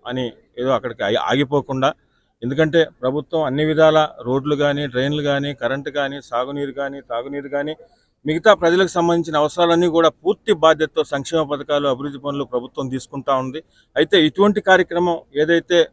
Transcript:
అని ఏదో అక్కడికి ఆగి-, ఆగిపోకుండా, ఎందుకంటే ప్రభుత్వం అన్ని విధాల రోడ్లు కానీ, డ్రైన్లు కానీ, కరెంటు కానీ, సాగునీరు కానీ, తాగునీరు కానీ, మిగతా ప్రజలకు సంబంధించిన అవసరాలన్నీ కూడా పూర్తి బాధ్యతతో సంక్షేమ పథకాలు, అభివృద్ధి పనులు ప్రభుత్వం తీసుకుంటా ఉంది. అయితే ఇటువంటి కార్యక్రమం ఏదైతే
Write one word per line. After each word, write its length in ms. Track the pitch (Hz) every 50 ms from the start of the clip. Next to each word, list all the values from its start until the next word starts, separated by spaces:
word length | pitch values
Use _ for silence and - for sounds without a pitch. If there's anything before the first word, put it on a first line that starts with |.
| _ 120
అని 160 | 123 127 127 120 - _ _ _ _ 120
ఏదో 100 | 123 131 131
అక్కడికి 260 | 117 127 123 113 _ 113 101
ఆగి-, 160 | 110 107 - 85
ఆగిపోకుండా, 600 | 113 135 143 127 143 143 131 - 135 131 131 139 160 _ _ _ _ _ _ _ _ _ -
ఎందుకంటే 360 | 120 135 139 160 156 143 170 160 - - _ 123
ప్రభుత్వం 400 | 127 135 151 139 _ - 160 156 135
అన్ని 160 | 127 143 151 156
విధాల 280 | 156 151 156 156 156 156 151 151 - - 120 120
రోడ్లు 260 | 127 139 131 147 147 139 143
కానీ, 200 | 143 143 143 147 139 120
డ్రైన్లు 280 | 123 131 139 147 151 143 143
కానీ, 200 | 143 139 143 143 143 _
కరెంటు 300 | 123 120 131 139 139 143 131 147
కానీ, 180 | 143 135 139 143 131 -
సాగునీరు 420 | 123 117 127 131 143 143 143 139 127 139
కానీ, 180 | 139 139 139 139 127 _
తాగునీరు 400 | 120 117 123 139 139 143 139 139 139
కానీ, 180 | 143 143 151 156 _ - _ _ _ _ _ _ _ _ 139
మిగతా 240 | 156 165 - 220 202 165
ప్రజలకు 300 | 175 165 170 180 190 175 -
సంబంధించిన 400 | 175 170 170 170 170 165 165 156 151 151
అవసరాలన్నీ 460 | 151 - 180 175 170 170 165 180 175 156
కూడా 140 | 170 165 160 - _ _
పూర్తి 300 | 175 190 _ _ - 208 156 156
బాధ్యతతో 380 | 160 160 147 156 147 _ 165 147 - 147
సంక్షేమ 280 | 139 139 - 165 160 156 139
పథకాలు, 360 | 147 139 143 147 147 143 143 143 131
అభివృద్ధి 280 | 123 139 147 139 135 131
పనులు 200 | 143 143 143 139 - -
ప్రభుత్వం 340 | 123 120 127 _ - 139 131 127
తీసుకుంటా 380 | 131 - - - 139 127 - 139 131 131
ఉంది. 180 | 131 127 156 - _ _ _ _ _ _ 131
అయితే 180 | 156 156 - 190 156 156
ఇటువంటి 320 | - - 202 208 202 202 - 196
కార్యక్రమం 480 | 190 180 180 - 170 170 180 180 170 165 - _ 139 143 151
ఏదైతే 360 | 156 170 170 165 _ 175 170 160 -